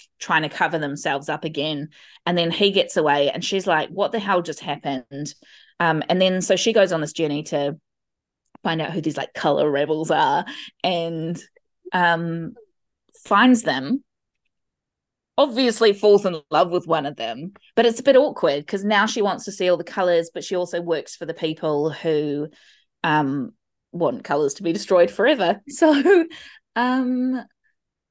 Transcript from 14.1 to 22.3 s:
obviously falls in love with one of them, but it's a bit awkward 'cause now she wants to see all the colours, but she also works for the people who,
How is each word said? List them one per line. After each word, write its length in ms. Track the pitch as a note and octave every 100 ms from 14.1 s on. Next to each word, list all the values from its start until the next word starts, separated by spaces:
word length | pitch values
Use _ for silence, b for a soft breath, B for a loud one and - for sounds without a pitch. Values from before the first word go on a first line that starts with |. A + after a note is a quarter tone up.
| _ _ _ _ _ _ _ _ _ _ _ _ -
obviously 540 | C#4+ A#3 B3+ A3 A3+
falls 320 | G3+ G#3 G3+ G3+
in 100 | E3 -
love 220 | D3+ F3
with 160 | F3 D#3+
one 180 | E3 C#3
of 100 | D3
them, 380 | A2+ A#2 E3+ - b -
but 100 | A#3
it's 140 | A3+
a 40 |
bit 120 | C4+ B3
awkward 500 | G3 - E3 C#3+ D3+
'cause 180 | G3+
now 220 | G3+ G#3 G#3+
she 160 | A3+
wants 240 | G3+ D#3 -
to 60 |
see 180 | G3 F3+
all 80 | F3
the 60 |
colours, 480 | E3+ - F3+ E3+ E3
but 100 | -
she 120 | G#3 F3+
also 260 | F3 F3
works 340 | E3+ D#3+ - -
for 120 | D#3+
the 60 |
people 580 | D#3+ E3 D#3 D#3 D3 D#3
who, 580 | D3 E3 D3+ D3+